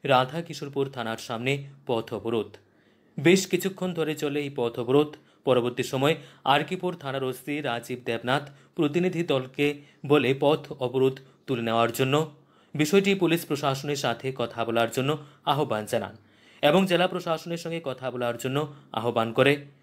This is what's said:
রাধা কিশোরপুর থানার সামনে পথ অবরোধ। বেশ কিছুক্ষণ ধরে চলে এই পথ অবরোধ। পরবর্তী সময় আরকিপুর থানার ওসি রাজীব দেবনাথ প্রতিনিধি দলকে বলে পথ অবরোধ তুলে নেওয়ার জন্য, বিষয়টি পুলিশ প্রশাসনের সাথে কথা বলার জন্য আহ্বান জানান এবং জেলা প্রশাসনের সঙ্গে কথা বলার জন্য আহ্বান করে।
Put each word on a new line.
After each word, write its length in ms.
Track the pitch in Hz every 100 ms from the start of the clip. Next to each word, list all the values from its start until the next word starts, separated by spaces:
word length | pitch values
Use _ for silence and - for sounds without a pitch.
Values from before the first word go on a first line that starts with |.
রাধা 380 | - 127 131 -
কিশোরপুর 440 | - 147 143 139 135
থানার 280 | 131 113 113
সামনে 340 | - 117 123 139 139 - -
পথ 280 | 117 113
অবরোধ। 360 | 110 110 113 - - _ _ _ _ _ -
বেশ 300 | 143 190 -
কিছুক্ষণ 460 | 175 190 185 185
ধরে 220 | 165 156 151
চলে 240 | 147 147
এই 100 | 143
পথ 300 | 139 120 120
অবরোধ। 360 | 117 139 147 - _ _ -
পরবর্তী 380 | 127 120 123
সময় 320 | 123 131 143 165 - -
আরকিপুর 480 | - 143 151 185 180
থানার 300 | 175 139 135
ওসি 380 | 131 123 - 147
রাজীব 380 | 143 120 120 123 120
দেবনাথ 400 | 117 120 139 143 - _ -
প্রতিনিধি 480 | 156 147 180 165
দলকে 420 | 170 135 127 - 143 143 - _ 135
বলে 280 | 147 123 135
পথ 220 | 143 156 - -
অবরোধ 360 | 127 131 131 135 - _ -
তুলে 140 | 123
নেওয়ার 300 | 113 113 117
জন্য, 240 | 113 131 147 156 - _ _ _ 143
বিষয়টি 400 | 151 196 196 190
পুলিশ 260 | 170 165 -
প্রশাসনের 500 | 143 143 135 147 143
সাথে 320 | 131 117 131 135
কথা 300 | 117 - 113
বলার 240 | 117 117
জন্য 260 | 131 135 151 - - -
আহ্বান 400 | 143 135 107 107
জানান 300 | 117 98 - _ _ _ -
এবং 240 | 147 170 190
জেলা 220 | 170 185
প্রশাসনের 500 | 180 175 160 170 170
সঙ্গে 240 | 165 165
কথা 280 | 165 127 131
বলার 260 | 123 120 120
জন্য 200 | 131 139 147 - -
আহ্বান 420 | 113 117 117 113
করে। 200 | 113 131 143 143 _